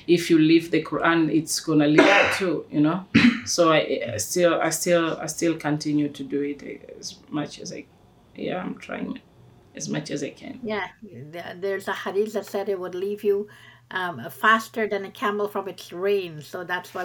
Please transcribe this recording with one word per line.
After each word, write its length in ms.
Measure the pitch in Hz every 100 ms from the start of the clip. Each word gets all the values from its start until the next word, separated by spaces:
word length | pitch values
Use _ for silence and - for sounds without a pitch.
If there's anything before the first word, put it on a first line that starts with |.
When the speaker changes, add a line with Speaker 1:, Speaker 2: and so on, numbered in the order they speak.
| -
Speaker 1:
If 240 | 170 -
you 80 | 165
leave 320 | 156 165 165
the 120 | 160
Quran, 500 | - 147 165 165 156
it's 240 | 156 160 -
gonna 280 | - 151 147
leave 200 | 151 -
you 220 | 202 -
too, 320 | - 185 151 -
you 100 | 151
know. 260 | 151 180 185
<clears throat> 300 | - 240 - -
So 260 | - 165
I, 400 | 156 - 131 117
I 40 | -
still, 420 | - 180 170 151
I 100 | 165
still, 480 | 160 180 170 165 156
I 60 | 156
still 300 | - 170 160
continue 540 | 151 151 151 147 147
to 120 | 143
do 200 | 135 139
it 200 | 143 139 - - - -
as 180 | - - -
much 320 | 147 143 -
as 120 | 180
I, 140 | - - _ _ _ _ -
yeah, 260 | - 185
I'm 140 | 185 -
trying 420 | - - - - _ _ - _ _
as 140 | - -
much 220 | - 156
as 120 | 147
I 80 | 139
can. 300 | - - -
Speaker 2:
Yeah, 240 | 220 208 185 -
th-, 540 | 208 120 147 170 175 180
there's 320 | 196 196 196
a 40 |
hadith 420 | 190 202 185 214
that 120 | 208 -
said 220 | 202 202
it 100 | 190
would 160 | 180
leave 300 | 180 196 208
you, 240 | 208 202 214 - - - _
um, 360 | 185 180 139 165
faster 560 | - 214 226 - 226 208
than 160 | 202
a 60 | 196
camel 380 | - 208 208 208
from 200 | 202 190
its 240 | 180 -
reins. 540 | 175 196 202 180 151 139
So 180 | 185
that's 300 | 175 180 -
why 100 | 190